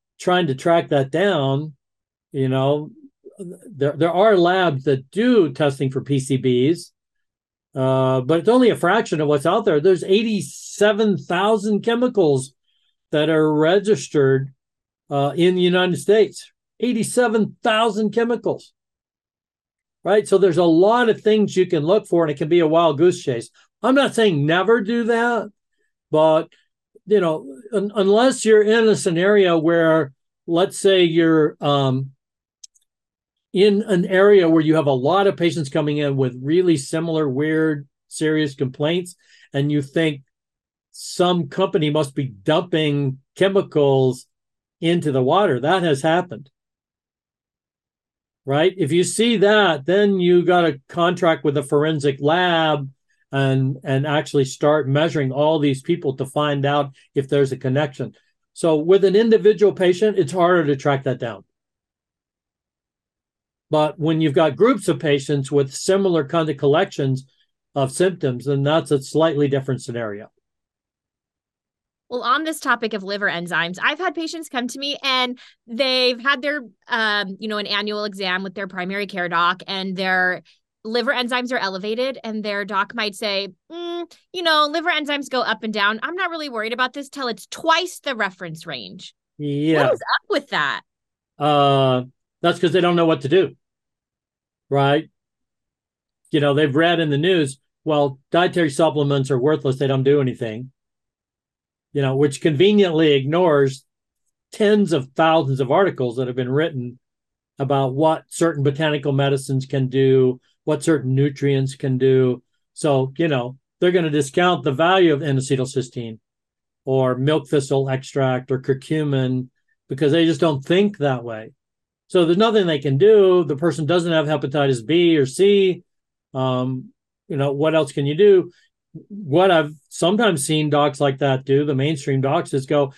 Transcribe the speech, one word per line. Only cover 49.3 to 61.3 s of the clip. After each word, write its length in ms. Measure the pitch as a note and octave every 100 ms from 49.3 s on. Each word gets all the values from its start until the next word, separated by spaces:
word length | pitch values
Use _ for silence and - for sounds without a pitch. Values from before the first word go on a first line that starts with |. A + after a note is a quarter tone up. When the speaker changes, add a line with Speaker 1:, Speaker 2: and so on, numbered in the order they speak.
| A3
Speaker 1:
that, 480 | G3+ G#3+ G3 D3+ C#3
then 340 | F#3+ G#3 G3
you 240 | F3 F3+
gotta 360 | E3 F3+ E3 C3+ -
contract 560 | D#3+ F3 F3+ F3+ D#3+
with 120 | D#3 C#3+
a 60 |
forensic 560 | C#3 D3 D3+ D#3 C#3+ C3+
lab 720 | C#3+ E3+ F3+ E3 D#3+ D3+ C3+ - _ _ _
and, 460 | C#3 C3+ C3 C3 C#3+
and 220 | D#3+ C3+ D3
actually 380 | D3+ D3+ D3
start 420 | C3 - D3 D3+ C3+
measuring 460 | C#3+ E3 D3+ C3
all 260 | B2+ D3+ D#3+
these 220 | C#3+ C3+
people 360 | - E3+ D3 C3+
to 100 | C3+
find 400 | D3+ D3 C#3+ C#3
out 260 | D3 C#3 - _
if 140 | - C3+
there's 240 | C#3+ C3+
a 40 | B2+
connection. 580 | C3 C3 D3+ C#3 A#2+ - _ _ _
So 240 | - E3+ D#3
with 280 | D#3+ G3
an 120 | F#3+ F#3+
individual 560 | A3+ A3 G3 G#3 G3+
patient, 460 | C#3+ F3+ F3+ G#3+ G3
it's 140 | C#3+
harder 340 | F3+ F3 F3+ D3
to 100 | C#3
track 280 | D3 C#3
that 140 | C3+ B2
down. 260 | A#2+